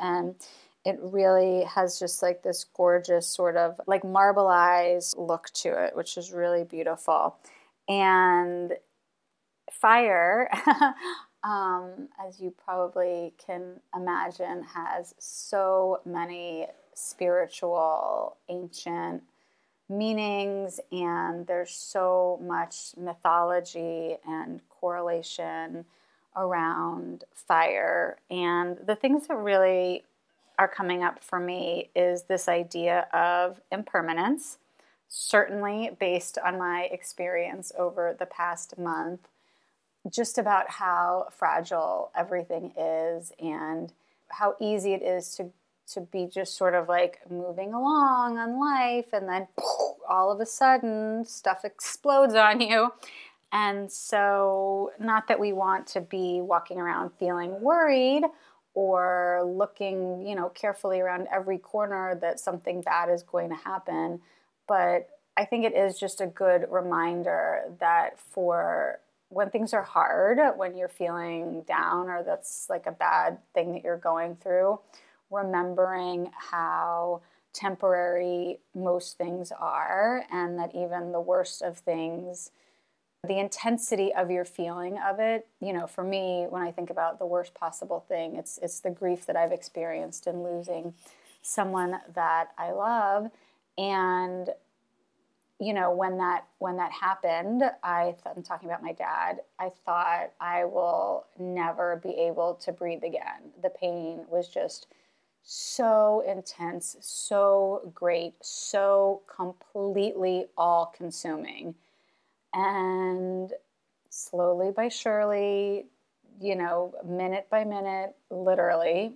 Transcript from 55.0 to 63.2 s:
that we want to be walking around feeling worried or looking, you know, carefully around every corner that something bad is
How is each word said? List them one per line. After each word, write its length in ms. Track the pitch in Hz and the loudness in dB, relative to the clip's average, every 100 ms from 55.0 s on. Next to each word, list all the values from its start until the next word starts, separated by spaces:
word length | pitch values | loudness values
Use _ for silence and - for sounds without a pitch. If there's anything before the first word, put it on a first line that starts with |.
| 220 220 - | 0 2 4
that 100 | 220 | 2
we 140 | 208 | 2
want 340 | 190 190 190 - | 2 2 0 -2
to 120 | 196 | -6
be 400 | 170 190 180 180 | -6 -4 -2 -2
walking 380 | 180 175 170 180 | 2 0 0 -6
around 320 | 175 170 180 - | -4 -2 -4 -4
feeling 420 | 180 175 175 196 | -2 -2 -4 -2
worried 640 | 240 339 320 269 254 285 311 - _ _ _ | 2 4 6 6 4 4 2 -2 _ _ _
or 680 | - 196 185 180 180 180 180 180 | 0 2 4 2 2 2 2 0
looking, 800 | 185 202 - 196 190 185 180 196 | 0 -2 -2 -4 -4 -4 -6 -6
you 80 | |
know, 160 | 202 180 | -4 -4
carefully 500 | 180 214 196 196 185 | -4 -4 -2 -2 0
around 260 | 185 180 180 | 0 -2 -2
every 240 | 190 190 190 | -2 -2 -4
corner 600 | - 214 208 196 185 175 | -4 -2 -2 -2 -4 -2
that 180 | 170 - | -2 -4
something 440 | - 180 - 180 | -4 -6 -4 -4
bad 260 | 175 170 170 | 0 0 2
is 140 | 175 | 0